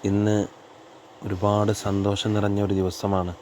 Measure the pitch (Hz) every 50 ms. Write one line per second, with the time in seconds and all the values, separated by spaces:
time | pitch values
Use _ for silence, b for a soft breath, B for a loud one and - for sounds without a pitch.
0 | - 98 98 101 104 104 107 104 101 - - - - - - - - - - -
1 | - - - - - 107 98 90 104 104 104 104 104 104 107 - - 104 98 98
2 | 98 101 101 98 - 110 107 104 101 101 101 101 104 95 98 95 92 92 90 -
3 | - 101 98 95 90 87 87 -